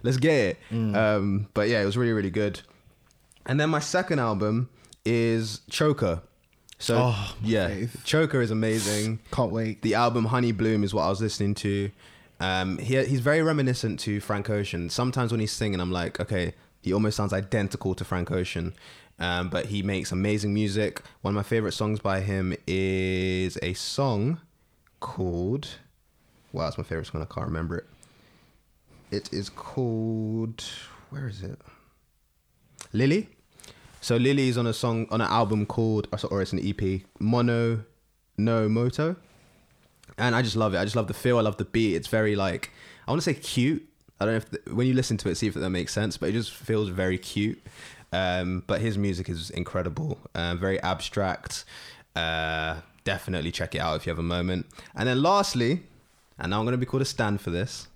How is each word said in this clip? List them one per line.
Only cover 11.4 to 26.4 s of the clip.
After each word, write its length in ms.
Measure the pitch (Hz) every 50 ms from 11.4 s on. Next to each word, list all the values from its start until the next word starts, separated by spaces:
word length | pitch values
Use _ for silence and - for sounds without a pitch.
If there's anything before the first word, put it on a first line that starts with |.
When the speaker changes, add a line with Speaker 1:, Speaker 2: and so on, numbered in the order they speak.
| 104 101 101
Speaker 1:
to. 360 | - - 104 101 101 98 101 - - - - - - - - _ _
Um, 380 | - 95 92 92 92 95 90
he, 260 | - - 107 131 135 135
he's 160 | 120 139 131
very 220 | 117 143 151 160
reminiscent 580 | 160 160 156 147 135 127 123 - - 110 92 -
to 200 | - 107 101 104
Frank 280 | - - 104 101 101 -
Ocean. 400 | 107 104 101 - - 87 87 85
Sometimes 420 | - - 123 127 123 139 123 113
when 100 | 117 113
he's 100 | 110 107
singing, 300 | - - 117 104 98 90
I'm 100 | 90 90
like, 300 | 92 90 85 - - -
"Okay, 320 | 107 - 110 92 87 82 - - - _ _ _
he 120 | - 92 92
almost 240 | 104 107 107 107
sounds 160 | - 104 98 104
identical 600 | 98 98 98 - 110 101 98 - - - 98 92
to 100 | - 90
Frank 260 | - 95 90 87 -
Ocean." 420 | - 92 90 - - 87 85 82 - - - - - - - - _ -
Um, 300 | 85 87 87 87 90 87
but 180 | 80 90 -
he 160 | - 104 101 92
makes 280 | 101 98 92 87 -
amazing 440 | 92 92 98 104 104 104 101 104 101
music. 460 | 107 107 101 95 107 107 90 - - - - - _
One 120 | - 98 101
of 20 |
my 80 | 104 98
favorite 300 | - 117 113 107 95 -
songs 260 | - 110 107 107 104
by 220 | - 98 95 95
him 340 | 98 101 98 95 92 92 85 - _
is 960 | - 92 95 95 95 95 95 95 92 95 92 92 95 92 92 92 90 - -
a 120 | - 90 92
song 680 | - - - - - 139 135 113 101 107 135 170 160 - _ _ _ _ _ _ _ _ _ _ _
called, 680 | - - - - 92 90 85 85 90 98 120 143 147 - - - - _ _ _ _ _ _ _ _ _ _ _